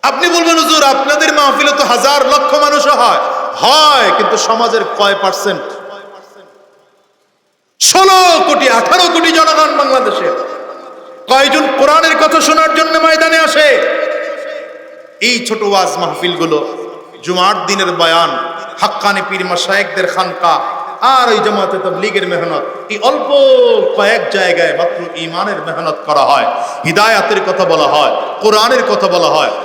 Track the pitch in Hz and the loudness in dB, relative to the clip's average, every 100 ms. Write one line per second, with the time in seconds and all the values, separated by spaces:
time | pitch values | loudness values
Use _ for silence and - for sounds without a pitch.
0 | 262 - 349 339 330 320 277 294 277 269 | -2 0 0 0 2 2 2 2 2 2
1 | 277 294 311 294 285 269 285 285 277 240 | 0 0 0 2 2 2 0 0 0 2
2 | 269 285 262 285 277 285 285 294 285 294 | 2 2 2 2 2 2 2 2 2 2
3 | 233 175 - - - - 220 294 302 277 | 2 2 -2 -6 -8 -2 2 4 4 4
4 | 214 180 208 214 226 226 233 226 185 - | 2 2 0 -2 0 0 0 0 -2 -2
5 | 202 196 190 190 185 175 - - - - | 0 0 -2 -2 -4 -6 -8 -14 -16 -18
6 | - - - - - _ _ _ _ _ | -20 -20 -20 -20 -20 _ _ _ _ _
7 | _ _ _ _ _ _ _ _ - 359 | _ _ _ _ _ _ _ _ 0 4
8 | 381 381 359 330 359 294 269 233 - 359 | 6 6 6 4 2 0 2 0 2 2
9 | 349 339 330 330 320 302 302 285 269 262 | 2 2 2 2 2 4 2 2 0 0
10 | - 185 - 262 - - - - - - | 0 -2 -4 -4 -8 -12 -14 -16 -18 -20
11 | - - - 262 277 277 285 269 277 311 | -20 -20 0 2 4 2 0 2 4 4
12 | 320 311 311 320 311 320 320 302 320 320 | 4 2 2 2 2 2 2 2 0 0
13 | 320 311 320 320 311 285 302 254 - - | 2 2 2 2 2 2 2 2 0 -4
14 | 605 - - - - - - - - - | -4 -6 -8 -10 -12 -12 -14 -18 -20 -20
15 | - - 226 240 - 214 208 196 180 - | -20 -4 -2 -2 -4 -4 0 0 0 -2
16 | 175 - 175 170 165 156 - - - - | -6 -4 -6 -4 -2 -2 -4 -10 -12 -16
17 | - - 165 180 180 185 175 196 185 175 | -20 -16 -6 0 0 0 -4 -4 -2 0
18 | 170 165 165 170 - - - - 202 - | 0 2 0 -2 -8 -10 -14 -4 -4 -2
19 | 202 196 180 190 180 175 175 196 196 190 | -2 -2 -6 -6 -4 -4 -2 -2 -2 -4
20 | 180 185 185 170 175 151 - - - - | -4 -2 -4 -2 0 0 -2 -8 -10 -2
21 | 240 262 247 208 208 202 190 190 190 - | 2 2 2 2 0 -2 -2 -4 -4 -4
22 | 208 202 185 175 170 151 - - - 214 | -4 -4 -4 -4 -4 -6 -6 -12 -10 -4
23 | 220 302 - 285 269 254 240 220 - - | -2 -2 0 2 4 6 4 2 0 0
24 | 202 233 - 202 185 170 170 151 170 175 | 0 0 -2 -2 -2 0 0 0 -2 -4
25 | 170 170 165 170 202 196 151 156 165 151 | -10 -10 -8 -6 -6 -6 -8 -6 -6 -6
26 | - 147 127 135 113 - - - 160 170 | -2 0 2 2 0 -4 -6 -6 -4 0
27 | 214 214 - 208 190 185 180 160 147 151 | 2 2 0 -2 -2 -2 0 2 2 2
28 | 139 - - - 220 214 226 254 - 208 | 0 0 -6 -2 0 2 2 0 0 0
29 | 202 180 160 151 135 - | 0 0 0 0 -2 -4